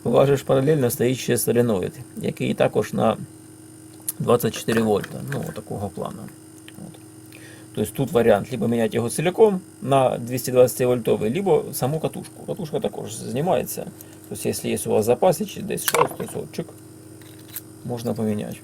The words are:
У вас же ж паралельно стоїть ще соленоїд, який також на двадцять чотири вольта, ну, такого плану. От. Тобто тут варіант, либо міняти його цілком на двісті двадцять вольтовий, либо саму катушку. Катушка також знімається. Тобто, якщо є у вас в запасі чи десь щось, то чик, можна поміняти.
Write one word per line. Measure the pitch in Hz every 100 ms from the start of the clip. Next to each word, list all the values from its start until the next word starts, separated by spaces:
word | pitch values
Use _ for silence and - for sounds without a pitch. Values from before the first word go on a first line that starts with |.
У | 131
вас | 127 135
же | 139
ж | -
паралельно | 135 135 156 123
стоїть | - 117 127
ще | - 120
соленоїд, | - 117 120 101 95 - 123 -
який | - - 127
також | - 127 - -
на | - 113 - - - - - - - - - - -
двадцять | - 120 113
чотири | - - 113
вольта, | 113 101 - - 127
ну, | - - -
такого | - 107 101
плану. | - - - - - - - -
От. | - - - - - - - - - - -
Тобто | 107 -
тут | 139
варіант, | 120 113 101 -
либо | 127 120
міняти | 117 110 117
його | 117
цілком | - 156 180 220 190 - -
на | 127 135 127 -
двісті | 117 127 -
двадцять | 127 127 - 127
вольтовий, | 123 110 110 107
либо | 143 196 151 -
саму | - 135 156
катушку. | - 123 117 - -
Катушка | 147 160 151
також | - - 107 110
знімається. | 120 113 165 165 - - - - - - -
Тобто, | 110 117
якщо | 110 120
є | 113 -
у |
вас | 107
в | 107
запасі | 123 185 175 214
чи | -
десь | 190 - -
щось, | - - - -
то | - -
чик, | - 165 - - - - - - - - - - - -
можна | 120 117
поміняти. | 113 110 104 113 -